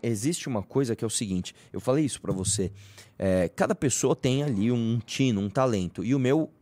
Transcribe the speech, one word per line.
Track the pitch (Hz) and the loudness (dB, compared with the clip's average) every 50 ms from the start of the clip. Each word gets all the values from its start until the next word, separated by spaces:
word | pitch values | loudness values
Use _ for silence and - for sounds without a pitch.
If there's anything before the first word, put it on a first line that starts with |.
| - | -2
existe | 117 113 98 110 156 175 - - 143 | -2 -2 0 0 -2 -2 -2 -4 -4
uma | 123 104 92 | -4 -4 -4
coisa | - - 135 139 117 110 | -2 0 0 0 0 0
que | - 117 | -2 -2
é | |
o | 110 | -4
seguinte: | - - 120 98 92 90 90 - - - - - - | -2 -4 -2 -2 -2 -2 -2 -4 -10 -18 -18 -12 -12
eu | - | -4
falei | - 127 131 156 156 | -2 0 2 2 2
isso | 127 - - | 0 -2 -4
pra | - - 98 | -6 -4 -4
você, | 92 92 - - 101 92 87 - - - - - - - - _ - | -2 -2 -2 -2 -2 -2 -4 -6 -10 -18 -20 -20 -20 -20 -20 _ -4
é, | - 95 92 92 90 82 | 0 0 2 2 2 0
cada | - - 185 - 208 | 0 0 0 0 0
pessoa | - 160 135 - - - 123 - | 0 0 0 0 2 2 0 0
tem | - - 127 127 139 147 | 0 0 0 0 0 0
ali | 147 113 95 104 120 | 0 0 0 2 2
um | 123 120 113 113 117 117 - | 2 0 0 0 0 -2 -4
tino, | - - - 135 127 110 98 | -4 -2 0 2 2 2 2
um | 101 101 | 0 0
talento, | - 139 131 127 110 95 90 85 - - 90 | 0 2 2 2 2 0 0 -2 -4 -4 -2
e | 113 139 | 0 0
o | 139 | 2
meu | 127 123 143 160 156 - - _ | 4 4 4 2 2 -2 -6 _